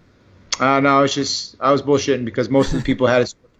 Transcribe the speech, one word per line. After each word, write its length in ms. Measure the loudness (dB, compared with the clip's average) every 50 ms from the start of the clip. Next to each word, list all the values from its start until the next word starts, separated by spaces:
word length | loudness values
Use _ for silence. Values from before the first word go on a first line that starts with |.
| _ _ _ _ _ _ _ _ _ -12 -6 -2
Uh, 200 | 0 0 2 2
no, 240 | 2 4 4 4 2
it's 100 | 2 0
just, 440 | -4 -4 -4 -6 -8 -8 -12 -10 _
I 120 | 0 0
was 100 | 0 2
bullshitting 420 | 2 0 0 0 0 0 -2 -2 -4
because 260 | -6 -4 -4 -4 0
most 220 | 2 2 2 2
of 80 | -2 -4
the 40 | -2
people 220 | -4 -2 0 0
had 140 | 2 2 2
it 60 | 0
scored 240 | -2 -6 _ _ _ _